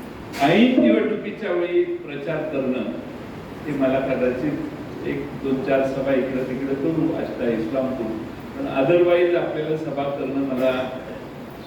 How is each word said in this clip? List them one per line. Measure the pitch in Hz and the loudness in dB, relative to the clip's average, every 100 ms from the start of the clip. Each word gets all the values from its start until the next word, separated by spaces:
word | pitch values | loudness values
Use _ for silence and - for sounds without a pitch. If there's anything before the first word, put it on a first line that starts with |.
| - - - - | -12 -12 -10 2
ऐन | 143 190 254 277 | 4 8 6 6
निवडणुकीच्या | 226 160 - - 208 - 208 | 6 6 2 -2 -4 -6 -2
वेळी | 175 175 175 | 0 2 2
प्रचार | 175 - 151 139 139 127 | 2 -2 -6 -6 -4 -4
करणं | - 135 127 127 110 - - - - - - - 151 | -2 -2 0 -2 -2 -6 -10 -12 -12 -12 -12 -10 -6
हे | 139 | 0
मला | 131 131 | 2 2
कदाचित | 131 123 123 120 151 139 - - - - 143 | 2 2 2 2 -2 -2 -4 -8 -10 -8 -4
एक | 143 143 - | -4 -4 -4
दोन | 135 127 | -2 0
चार | - 135 131 | 2 2 2
सभा | 139 135 | 0 2
इकडं | 131 117 127 | 2 2 -2
तिकडं | 127 127 139 | -2 -4 -2
करू | 139 165 156 - - | 0 0 2 0 0
आष्टा | 214 - 233 | -4 -2 0
इस्लामपूर, | 226 226 269 254 247 320 330 - - - - | 0 0 0 -2 -2 -4 -4 -8 -12 -12 -6
पण | - 135 | -4 0
otherwise | 151 175 175 175 175 175 | 4 6 6 6 4 2
आपल्याला | - 151 151 156 | 0 -2 -2 -2
सभा | 156 139 | -2 -2
करणं | 143 139 135 135 135 | -2 -2 -2 -2 -2
मला | 127 131 127 127 - - - - - - - | 2 2 2 -4 -6 -10 -12 -12 -14 -14 -14